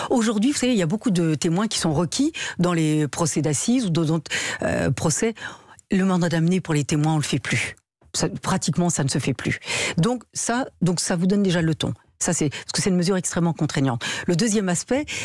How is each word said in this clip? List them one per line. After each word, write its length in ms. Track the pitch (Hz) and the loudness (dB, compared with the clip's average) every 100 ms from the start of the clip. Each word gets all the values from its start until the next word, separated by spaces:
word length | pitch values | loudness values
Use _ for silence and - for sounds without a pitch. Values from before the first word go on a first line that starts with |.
| - | 0
Aujourd'hui, 420 | 254 220 208 247 | 0 2 2 2
vous 60 | 294 | 2
savez, 140 | 247 | 2
il 60 | 226 | 2
y 40 | |
a 40 | 160 | 2
beaucoup 240 | 214 247 | 0 0
de 240 | 180 165 | 2 2
témoins 320 | 151 170 170 220 | 2 2 2 0
qui 100 | - | 0
sont 140 | 170 | 0
requis 400 | 147 175 - 294 - - - | 0 0 0 0 -2 -6 0
dans 140 | 175 | 2
les 360 | 165 156 151 147 | 2 2 2 0
procès 340 | - 165 170 | 0 -2 0
d'assises 440 | 151 147 - 254 202 | 0 0 2 0 2
ou 40 | |
dans 140 | 160 | 0
d'autres, 260 | 156 165 - - - - | 2 0 -2 -6 -6 -4
euh, 280 | - - 87 | -2 0 0
procès. 440 | - 165 - 226 220 - - - - - | 0 -2 0 -2 -4 -10 -14 -20 -20 -2
Le 140 | 190 | 0
mandat 240 | 190 180 170 | 2 2 2
d'amener 320 | 165 165 185 | 2 2 2
pour 140 | - | 0
les 100 | 151 | 0
témoins, 300 | 139 151 156 | 0 2 2
on 40 | 156 | 2
le 40 | |
fait 160 | - 139 | 0 -2
plus. 360 | - 120 - - _ _ _ | -2 -4 -4 -10 _ _ _
Ça, 160 | - 170 | -4 -4
pratiquement, 600 | - - 190 - 165 175 | -4 -2 -2 0 0 0
ça 140 | - | 0
ne 40 | 139 | 0
se 100 | 143 | -2
fait 160 | - | -2
plus. 260 | 127 - - - - - - | -2 -4 -4 -4 -4 -2 0
Donc 260 | 202 247 - | 2 0 -6
ça, 340 | - - 240 - - | -6 -2 -2 -2 0
donc 160 | 175 175 | 0 0
ça 140 | - 180 | 0 0
vous 100 | 185 | 2
donne 160 | 202 | 4
déjà 160 | 190 170 | 2 2
le 120 | 160 156 | 2 0
ton. 160 | - - _ - | -2 -6 _ -6
Ça, 120 | - | -2
c'est, 160 | 165 147 | 0 0
parce 220 | - - | -2 -6
que 80 | - | -2
c'est 80 | 202 | 0
une 60 | 180 | 2
mesure 200 | 175 185 | 2 0
extrêmement 360 | - 175 170 | 0 0 0
contraignante. 480 | - 151 151 135 117 - - - | 0 -2 0 0 0 -4 -4 -2
Le 80 | 170 | 0
deuxième 320 | 233 208 190 | 2 2 0
aspect, 380 | 170 - 254 302 - | -2 0 -2 -2 -6